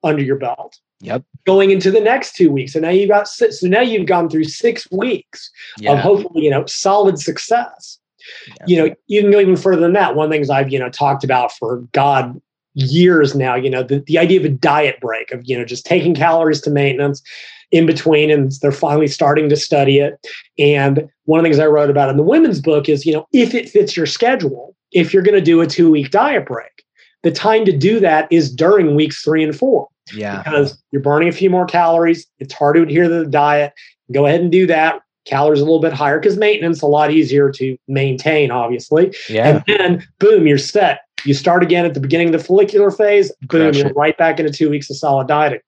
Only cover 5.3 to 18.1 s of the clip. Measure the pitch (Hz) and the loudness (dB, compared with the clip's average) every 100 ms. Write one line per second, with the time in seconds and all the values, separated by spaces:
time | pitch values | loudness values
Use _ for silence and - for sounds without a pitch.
5.3 | - - _ - - 110 143 160 202 208 | -20 -20 _ -20 -10 -2 0 2 0 0
6.3 | 160 151 139 - - 196 202 196 165 - | -2 0 -2 -4 -6 -2 2 0 0 -8
7.3 | - - 240 240 - - - _ _ - | -10 -4 -4 -4 -14 -20 -20 _ _ -20
8.3 | - - - - 175 156 - _ 208 208 | -20 -20 -14 -2 2 0 -2 _ 0 2
9.3 | 202 196 175 196 180 170 196 175 139 151 | 4 4 2 0 0 2 2 0 -2 -2
10.3 | 156 139 139 135 135 127 - 143 135 135 | -2 -2 -2 -2 -4 -6 -4 -2 -2 -2
11.3 | 127 123 - 113 123 120 139 139 139 123 | -2 -2 -6 -8 -8 -4 0 2 0 -2
12.3 | 127 _ _ _ 143 131 156 180 170 139 | -10 _ _ _ -6 -2 4 4 4 2
13.3 | 139 131 123 131 127 127 139 139 160 170 | 0 -2 -2 -4 -4 -4 -6 -2 0 2
14.3 | 185 151 131 156 147 147 - 120 113 117 | 2 0 -2 0 2 0 -4 -8 -8 -10
15.3 | 123 123 123 117 123 - 180 156 151 165 | -14 -8 -8 -8 -12 -2 0 0 0 2
16.3 | 165 160 147 147 143 139 131 143 139 - | 2 0 -2 -2 0 0 0 -4 -4 -12
17.3 | - - - _ 165 165 151 160 | -20 -20 -20 _ 2 2 0 0